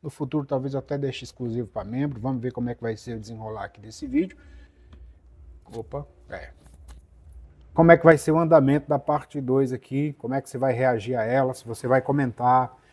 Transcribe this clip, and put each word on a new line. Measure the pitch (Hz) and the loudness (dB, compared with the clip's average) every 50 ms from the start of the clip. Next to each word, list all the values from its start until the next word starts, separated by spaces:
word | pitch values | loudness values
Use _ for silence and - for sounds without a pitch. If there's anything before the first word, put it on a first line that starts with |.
| - | -12
No | 151 | -14
futuro, | - - 151 127 - 151 143 | -8 -8 -8 -4 -4 -4 -2
talvez | 139 143 131 131 139 135 | -2 -4 -4 -4 -4 -6
eu | 139 | -6
até | 127 - 147 143 | -6 -4 -6 -4
deixe | 139 135 120 - - | -4 -4 -6 -8 -12
exclusivo | - - _ 127 117 113 120 120 - | -16 -12 _ -8 -6 -4 -4 -6 -6
pra | _ 110 95 | _ -10 -8
membro. | 101 113 127 143 147 135 107 | -6 -4 -4 -4 -4 -4 -6
Vamos | 107 131 135 123 113 | -6 -4 -4 -4 -4
ver | 127 | -6
como | 123 - 120 120 | -6 -4 -6 -6
é | 120 | -6
que | - 117 | -6 -6
vai | 113 110 | -6 -6
ser | 107 - 123 117 | -6 -8 -12 -10
o | 113 | -10
desenrolar | 107 107 117 110 110 110 107 214 - | -10 -12 -14 -12 -12 -12 -10 -10 -10
aqui | - _ - | -12 _ -16
desse | 101 113 - - 302 269 | -20 -20 -14 -14 -12 -2
vídeo. | 247 294 349 185 - - - - - - - _ _ _ - - - - - - - - _ - - - - - - - - | -2 -2 -2 -2 -6 -20 -20 -20 -20 -20 -20 _ _ _ -20 -20 -20 -20 -20 -20 -20 -20 _ -20 -20 -20 -20 -20 -20 -20 -20
Opa, | - - 117 110 - - 139 143 - - - - - | -14 -12 -12 -12 -10 -10 -12 -12 -12 -20 -20 -18 -16
é. | - 90 - - - - - - - - - - - - - _ - - - - - - - - - - - - - | -14 -14 -14 -16 -20 -20 -20 -20 -20 -20 -20 -20 -20 -20 -20 _ -20 -20 -20 -20 -20 -20 -20 -20 -20 -20 -20 -8 2
Como | - 165 165 170 | 4 8 8 8
é | |
que | 165 - | 10 10
vai | 165 160 147 | 8 8 8
ser | - - 156 | 6 2 2
o | 160 | 2
andamento | 170 156 165 156 135 139 143 147 143 - | 4 6 6 6 6 6 2 2 0 0
da | 143 135 | -2 -2
parte | - - 147 147 - _ - 147 | 0 -2 -4 -4 -4 _ -10 -8
dois | 131 123 127 135 139 127 127 | -2 0 2 2 2 0 -2
aqui, | 110 _ - 131 135 147 151 139 | -8 _ -6 -4 -4 -4 -4 -6
como | _ - 117 131 | _ -8 -6 -6
é | 135 135 | -6 -6
que | - | -8
você | - 127 | -6 -2
vai | 131 135 123 | -2 -2 0
reagir | 120 131 127 120 113 98 117 131 | 2 2 0 0 0 -4 -4 -4
a | 120 110 | -2 -2
ela, | 113 127 139 135 131 123 | 0 2 2 0 0 -2
se | - - | -8 -10
você | 117 113 - - | -12 -12 -8 0
vai | 123 127 131 127 | 2 2 2 2
comentar, | - 139 143 139 123 110 - 120 123 127 127 127 123 - - _ _ | 0 0 0 0 -2 -4 0 2 4 4 4 2 0 -6 -20 _ _